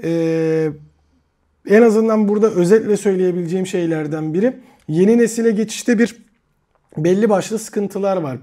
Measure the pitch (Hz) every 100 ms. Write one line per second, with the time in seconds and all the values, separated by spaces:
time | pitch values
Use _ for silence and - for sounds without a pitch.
0 | 160 165 165 165 160 160 156 147 151 _
1 | _ _ _ _ _ _ - 208 233 214
2 | 226 220 202 208 220 180 175 220 214 202
3 | 202 190 180 180 170 185 185 185 170 156
4 | 151 156 156 165 240 262 - _ - 156
5 | 196 233 233 226 226 208 220 - - 226
6 | 233 - _ _ _ _ _ _ _ -
7 | 170 190 220 196 - 220 220 208 196 196
8 | 196 185 147 127